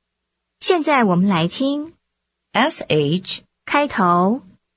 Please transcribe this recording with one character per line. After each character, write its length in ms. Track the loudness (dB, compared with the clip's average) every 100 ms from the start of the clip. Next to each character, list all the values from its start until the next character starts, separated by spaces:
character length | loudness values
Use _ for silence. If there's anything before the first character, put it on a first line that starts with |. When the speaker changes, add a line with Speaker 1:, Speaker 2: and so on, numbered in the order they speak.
| _ _ _ _ _ -4
Speaker 1:
现 220 | 0 2
在 220 | 2 2
我 120 | 2 2
们 120 | 2
来 200 | 0 -2
听。 460 | -2 -4 -4 -8 -16 _ _ _ _ _
Speaker 2:
S 320 | -2 -2 -2
H。 580 | -2 0 0 -2 -4 -14 -14 _
Speaker 1:
开 240 | -4 -2 0
头， 540 | 0 2 2 2 -2 -8 -20 _